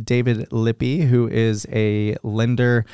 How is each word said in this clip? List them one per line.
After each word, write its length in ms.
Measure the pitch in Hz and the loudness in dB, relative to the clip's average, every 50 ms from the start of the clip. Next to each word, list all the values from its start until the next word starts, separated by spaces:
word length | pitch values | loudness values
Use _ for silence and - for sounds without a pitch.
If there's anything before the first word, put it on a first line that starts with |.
| 113 | -4
David 500 | - 123 123 123 123 120 107 104 - - | -2 0 0 2 0 0 -2 -2 -4 -4
Lippy, 500 | 113 113 117 113 - 123 123 135 170 165 | -2 0 0 -2 -2 -2 -2 0 0 2
who 260 | 123 123 123 117 113 | 2 4 2 2 2
is 380 | - 113 113 113 107 101 - - - | 0 0 0 0 0 -2 -6 -4 -2
a 440 | 113 107 107 104 104 104 104 - - - | 0 0 0 0 0 0 -2 -4 -4 -6
lender, 640 | 117 104 110 113 117 123 113 123 120 123 117 110 - | -6 -2 -2 0 0 0 2 2 2 2 2 0 -4